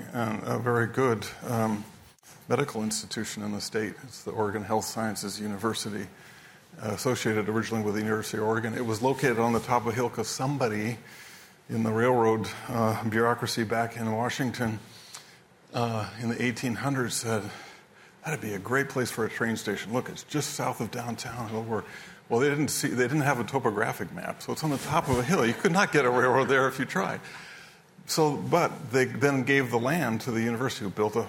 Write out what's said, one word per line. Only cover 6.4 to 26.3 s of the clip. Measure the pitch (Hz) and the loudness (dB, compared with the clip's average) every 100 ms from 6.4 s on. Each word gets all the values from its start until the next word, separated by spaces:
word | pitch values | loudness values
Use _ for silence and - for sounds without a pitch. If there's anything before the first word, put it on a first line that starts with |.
| - - - 160 | -20 -20 -20 -8
uh, | 110 | -6
associated | 98 127 120 120 107 101 | -2 0 0 2 2 2
originally | 110 104 113 | 0 0 0
with | 107 104 | 0 0
the | |
University | 107 110 104 110 | 0 -2 -2 -2
of | |
Oregon. | 107 113 113 113 | 0 0 0 -2
It | 117 | -2
was | 107 | 0
located | 127 135 139 113 | 2 4 4 4
on | 117 | 4
the | 117 | 2
top | - 120 117 | 2 2 2
of | |
a | 113 | 0
hill | 120 | 0
'cause | 117 107 | -2 -4
somebody | - 131 143 123 107 110 123 - - - - - - - | -2 -2 0 0 0 -2 -4 -10 -18 -18 -20 -20 -20 -6
in | 120 | -2
the | 110 | 2
railroad, | 110 123 123 113 113 98 - - | 4 4 6 6 4 0 -6 -4
uh, | 120 110 107 110 | 2 2 2 0
bureaucracy | 110 120 - 117 - | 4 4 4 0 -2
back | 107 113 117 117 | 0 0 0 -2
in | 113 | -2
Washington, | 110 120 - 131 117 117 107 - - - - - - - - - | 0 -2 -2 -2 0 -2 -2 -8 -20 -20 -20 -20 -20 -20 -20 -8
uh, | 123 120 113 101 107 | -2 0 -2 -4 -4
in | 120 | -4
the | 117 | 0
eighteen | 123 117 131 110 | 0 0 -2 -2
hundreds | 139 135 117 - | -2 0 -2 -2
said, | 117 110 101 - - - - - - - 156 | -2 -2 -2 -10 -16 -20 -20 -20 -20 -12 -6
"That'd | 147 | -6
be | 107 | -4
a | 98 | -6
great | 98 131 135 | 0 0 2
place | 135 120 | 0 -2
for | - | -2
a | 107 | -4
train | - 117 110 | 0 0 0
station. | - 98 95 | -2 -4 -2
Look, | 123 - | -4 -4
it's | - | -10
just | - 147 139 - | -4 -4 -2 -2
south | 131 120 | -4 -2
of | 113 | -4
downtown. | 120 120 113 120 117 107 | -6 -6 -6 -8 -8 -6
It'll | 110 | -6
work." | 113 107 - - - - - | -2 -4 -4 -14 -18 -18 -2
Well, | 117 | 2
they | 143 | 4
didn't | 143 139 | 2 0
see, | - 147 | 0 0
they | 120 123 | 2 2
didn't | 151 | 4
have | 139 127 | 2 2
a | |
topographic | 107 135 120 104 123 135 90 | 0 0 2 2 0 -2 -8
map, | - - - | -6 -8 -8
so | - | -8
it's | 120 | -4
on | 156 | -2
the | 135 | -2
top | - 160 151 | 0 0 2
of | 123 | 2
a | |
hill. | 123 180 117 | 4 4 4
You | |
could | 113 190 | 2 2
not | 175 208 | 4 4
get | 147 123 | 4 4
a | |
railroad | 123 127 | 6 6